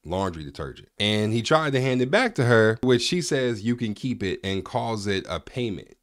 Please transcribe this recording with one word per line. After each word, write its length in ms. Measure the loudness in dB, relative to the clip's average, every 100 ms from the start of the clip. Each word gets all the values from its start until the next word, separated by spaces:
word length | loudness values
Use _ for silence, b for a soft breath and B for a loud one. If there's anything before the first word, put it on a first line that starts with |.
laundry 400 | -4 -2 -2 -4
detergent. 460 | -12 -12 -12 -12 -20 _
And 320 | 0 0 0
he 100 | -2
tried 300 | 2 2 2
to 80 | 0
hand 200 | 0 0
it 100 | 2
back 240 | 2 0 0
to 80 |
her, 340 | 6 6 6 4
which 220 | 2 2
she 180 | 2 -2
says, 400 | 0 0 0 -2
"You 160 | -2 -2
can 160 | -2
keep 280 | -4 -6 -4
it," 200 | -4 -4
and 220 | -4 -4 -2
calls 420 | -4 -2 -4 -2
it 180 | -2 -2
a 100 | -8
payment 560 | -8 -6 -6 -6 -12 -20